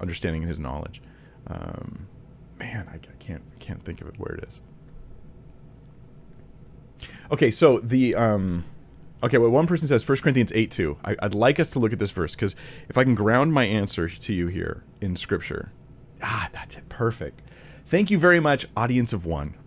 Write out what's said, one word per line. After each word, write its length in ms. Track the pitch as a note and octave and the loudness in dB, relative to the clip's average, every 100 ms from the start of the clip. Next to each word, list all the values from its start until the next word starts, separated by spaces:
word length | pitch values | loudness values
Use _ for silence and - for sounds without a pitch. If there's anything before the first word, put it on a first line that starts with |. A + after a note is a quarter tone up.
understanding 400 | F#2 E2+ F#2 D#2+ | -8 -6 -4 -4
and 80 | E2+ | -4
his 80 | D#2+ | -6
knowledge. 420 | C#2 C#2+ D2+ - - - - - - | -8 -8 -10 -14 -20 -20 -20 -20 -14
Um, 600 | G1+ G1+ - - - F#2+ - - - - - | -12 -10 -12 -12 -14 -16 -20 -20 -20 -20 -16
man, 280 | A#2 A2 E2+ | -12 -10 -12
I, 60 | D#2+ | -14
I 200 | - - | -18 -18
can't, 240 | - D#2+ - | -14 -14 -14
I 60 | - | -18
can't 240 | - F2+ | -14 -12
think 180 | - E2 | -12 -14
of 60 | - | -14
it 80 | - | -12
where 180 | - - | -10 -10
it 80 | - | -12
is. 120 | - - - - - - - - - - - - - - - - - - - - - - - - - - - - | -18 -20 -20 -20 -20 -18 -18 -20 -20 -20 -20 -20 -20 -20 -20 -20 -20 -20 -20 -20 -20 -20 -20 -20 -20 -18 -18 -6
Okay, 200 | C#3+ C3 | 2 2
so 280 | - D#3 A#2+ | 6 6 6
the, 360 | A#2 C3 B2 F#2 | 4 2 2 4
um, 500 | A2+ G#2 F#2+ E2+ - - - - - - | 2 2 0 -2 -6 -12 -20 -20 -20 -4
okay, 140 | A#2+ B2 | 2 4
well, 120 | A#2 | 6
one 180 | B2+ E3 | 6 4
person 200 | E3+ D3+ | 2 2
says 160 | B2 | 2
First 200 | - C3+ | 2 0
Corinthians 280 | D3 C3 A2 | 2 4 4
eight 180 | A2 A2 | 2 0
two. 260 | - D#2+ C#2+ - | 0 -2 -4 -6
I, 100 | G#2 | -4
I'd 120 | G#2 | -2
like 260 | G#2 B2 D3 | 2 4 4
us 100 | D#3 | 0
to 80 | C3 | 0
look 140 | A2+ | 0
at 60 | G#2+ | 0
this 120 | G2+ | -4
verse, 240 | - D#2 - | -2 -4 -2
'cause 200 | G2+ - - - - | -4 -4 -14 -18 -4
if 80 | B2+ | 2
I 60 | |
can 120 | C3 A2 | 4 4
ground 380 | G#2 B2 D3 | 4 4 4
my 120 | D3 A2 | 4 2
answer 440 | G#2+ G2+ - E2 | 2 0 -2 -4
to 240 | - - | -4 -4
you 140 | F#2+ F2 | -2 -2
here 360 | F2+ D#2+ - - - | -4 -6 -8 -12 -8
in 140 | G2 F2 | -6 -6
Scripture. 560 | - F2+ - - - - - - - - | -2 -4 -4 -10 -10 -16 -20 -20 -20 -12
Ah, 280 | - G#2+ - | -6 -6 -6
that's 240 | - - - | -10 -16 -16
it. 120 | - | -14
Perfect. 520 | - A#2 A#2 D2+ - - - - - - | -4 -2 -2 -8 -12 -20 -20 -20 -20 0
Thank 240 | F3 G3 | 2 4
you 80 | G3+ | 4
very 220 | F3 E3+ | 6 6
much, 260 | D3+ C#3 - - | 4 2 -2 -2
audience 380 | A#2+ B2+ A2+ | 0 2 0
of 120 | G#2 E2 | -2 -4
one. 300 | D#2 D2 - | -4 -6 -10